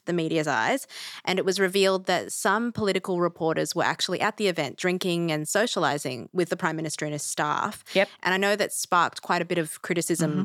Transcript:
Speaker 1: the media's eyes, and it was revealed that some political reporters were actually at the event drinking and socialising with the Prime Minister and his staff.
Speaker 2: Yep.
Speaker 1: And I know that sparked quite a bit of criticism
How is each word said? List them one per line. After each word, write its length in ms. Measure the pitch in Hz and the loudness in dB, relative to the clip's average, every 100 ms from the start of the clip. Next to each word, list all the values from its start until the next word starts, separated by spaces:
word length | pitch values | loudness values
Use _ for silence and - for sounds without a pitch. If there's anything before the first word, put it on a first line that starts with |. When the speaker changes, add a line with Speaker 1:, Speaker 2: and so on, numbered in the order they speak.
| - | -4
Speaker 1:
the 80 | |
media's 320 | 170 160 165 151 | -2 0 0 0
eyes, 380 | 117 120 262 - - - - - | 0 2 0 -4 -14 -14 -8 -2
and 140 | 185 | 0
it 60 | 170 | 0
was 140 | 185 | 2
revealed 460 | 190 196 190 190 185 | 2 4 4 2 2
that 260 | 170 92 | 0 0
some 400 | - 208 208 240 | -2 0 2 0
political 480 | 226 208 190 196 175 | -2 0 0 -2 0
reporters 540 | 175 - 160 156 156 | 0 0 0 0 0
were 100 | 170 | 0
actually 380 | 127 - - 180 | 0 0 -2 0
at 160 | 208 - | -2 0
the 100 | 202 | 0
event 300 | 165 139 - | 0 -4 -2
drinking 540 | 185 180 185 170 170 | -2 0 0 0 0
and 160 | 151 151 | 0 0
socialising 800 | 202 240 196 147 147 139 123 - | 0 0 2 0 0 -4 -6 -6
with 180 | 180 165 | -2 0
the 60 | 180 | 0
Prime 180 | 170 160 | -2 -2
Minister 300 | 160 - 151 | -4 -4 -6
and 80 | |
his 100 | 147 | -4
staff. 600 | - - 151 - 214 - - 185 | -6 -2 -2 0 -2 -6 -2 0
Speaker 2:
Yep. 120 | 202 - | 0 -2
Speaker 1:
And 140 | 175 185 | 0 2
I 20 | |
know 180 | 202 208 | 2 2
that 160 | - | 0
sparked 520 | - - 180 135 - | -2 0 4 2 0
quite 180 | - 175 | -2 -2
a 40 | 170 | 0
bit 120 | 175 | -2
of 240 | 156 - | -2 -6
criticism 500 | - 175 - 170 156 165 | -2 -2 0 2 2 2